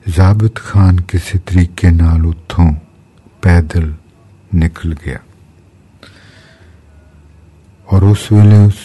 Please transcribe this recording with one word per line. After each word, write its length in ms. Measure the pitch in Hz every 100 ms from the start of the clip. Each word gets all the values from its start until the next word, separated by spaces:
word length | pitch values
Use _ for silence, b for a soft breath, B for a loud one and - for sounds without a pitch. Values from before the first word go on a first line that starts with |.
| -
ਜ਼ਾਬਤ 460 | 87 92 107 110
ਖਾਨ 460 | - - 104 95 90
ਕਿਸੇ 380 | 87 90 - 92
ਤਰੀਕੇ 520 | - 92 85 - 90
ਨਾਲ 360 | 82 82 82 82
ਉੱਥੋਂ 480 | 80 - - 85 73 _ _ _ _ _ _
ਪੈਦਲ 520 | 92 85 78 87 78 78 _ _ _ _ _
ਨਿਕਲ 400 | 87 85 82 82 76 -
ਗਿਆ 120 | 58 _ _ _ _ _ _ _ _ B B B B B B B B B B B B _ _ _ _ _ _ -
ਔਰ 100 | 98
ਉਸ 300 | 98 104 -
ਵੇਲੇ 260 | 107 104 104
ਉਸ 160 | 104 -